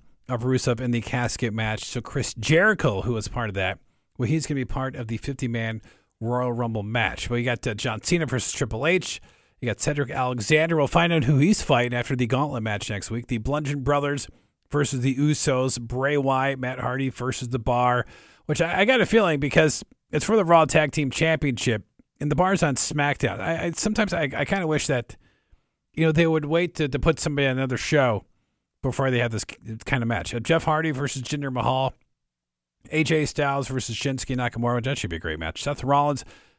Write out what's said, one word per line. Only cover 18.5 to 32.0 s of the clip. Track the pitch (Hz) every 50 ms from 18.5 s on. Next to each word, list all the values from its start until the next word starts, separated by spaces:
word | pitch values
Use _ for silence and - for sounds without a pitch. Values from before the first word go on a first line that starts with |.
| 151 - 165
I, | 170 165 180
I | 202
got | 220 262 240 208
a |
feeling | - 208 226 208 175 156 143
because | 143 139 - 165 156 151 - - - _ _ _ _ _ -
it's | 151 -
for | - 220
the | 220 185
Raw | 165 170 165 156
Tag | - - 165 151 139 -
Team | 156 147 131
Championship, | - - 160 160 160 147 151 143 123 - - 127 113 104 - _ _ _ - _ _ -
and | 147 147
The | 160
Bar's | 151 180 185 196 - 175
on | 147 131
SmackDown. | - - - - 147 143 143 135 - - 110 92 -
I, | 95 160 165 151 165
I | 175 165
sometimes | - - 208 214 - 214 190 185
I, | 170 156 135 135
I | 127 143
kinda | - 190 196 180
wish | 156 156 143 -
that, | - 139 123 - - - - _ _ _ _ _ _ _ - _ _ _ _ _ _ -
you | - 160
know, | 160 156
they | 160 170
would | 165 160 156 147
wait | 143 160 170 180 175 -
to, | - 156 139
to | 135 131
put | - 170 151 -
somebody | - 165 143 143 139
on | 135 127 131
another | 135 127 127
show | 107 - - 156 147 131 123 107 98 - _ _ _ _ _ _ _ _ _ _ _ -
before | 135 123 - 135 131
they | 127 117
have | 120 117
this | 113 104 -
k-, | - - - - 120 110 110 -
kind | - 143 123 117
of | 117
match. | 117 87 - - -
Uh, | 120
Jeff | 110 - 160 160 -
Hardy | 165 151 156 160 160
versus | 143 131 143 135 - 135
Jinder | 123 - 151 143 143 135 127
Mahal. | 123 110 123 131 131 135 127 - _